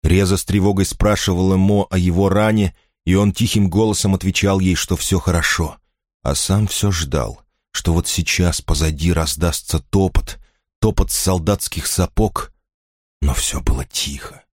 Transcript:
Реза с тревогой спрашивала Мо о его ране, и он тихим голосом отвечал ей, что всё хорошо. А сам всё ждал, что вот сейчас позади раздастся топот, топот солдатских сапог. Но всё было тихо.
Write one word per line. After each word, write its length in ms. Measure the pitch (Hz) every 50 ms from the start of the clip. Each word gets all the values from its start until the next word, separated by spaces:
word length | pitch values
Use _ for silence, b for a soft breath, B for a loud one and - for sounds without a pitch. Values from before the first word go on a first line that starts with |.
Реза 340 | - - 87 92 98 90 98
с 80 | 95 -
тревогой 400 | - 95 104 92 104 98 95 95
спрашивала 720 | - - - - 104 104 - - - 92 87 92 95 95
Мо 300 | 92 95 98 104 101 98 -
о 80 | - 92
его 300 | 87 90 85 90 98 95
ране, 460 | 95 104 107 110 107 107 101 90 - _ _ _ _ _ _
и 100 | - 92
он 180 | 98 104 104
тихим 360 | 95 - 117 - - 110 101 92
голосом 460 | 80 104 113 110 104 - - 104 95
отвечал 460 | 92 - 101 95 - - 98 98 95
ей, 140 | 92 92 90
что 220 | - - - 95
всё 220 | 82 - - 98 90
хорошо. 600 | - - 82 85 80 - - - 85 76 - _ _ _ _ _ _ _ _ _
А 120 | _ 64 73
сам 320 | - - - 92 104 107
всё 240 | 101 - - - 101
ждал, 520 | 95 82 78 69 65 76 60 52 - - _ _ _ _ _ _
что 200 | _ - - 85
вот 160 | 82 87 87 -
сейчас 520 | - - 82 - - - 90 87 82 -
позади 520 | - - 82 69 80 80 76 69 76 87
раздастся 680 | 85 82 80 76 - - 82 85 82 - - - - 80
топот, 580 | - _ - 98 95 92 - - - - - - - _ _ _ _ _ _ _
топот 300 | - 110 90 - 90 76
солдатских 760 | - - - 95 95 90 78 78 - - - - - 85 -
сапог. 640 | - - - 90 - _ - 107 104 - - - - _ _ _ _ _ _ _ _ _ _ _ _ _ _
Но 120 | - 71 64
всё 260 | - - - - 69
было 240 | - - 65 65 64
тихо. 600 | - - - - 69 71 69 - - - - _ _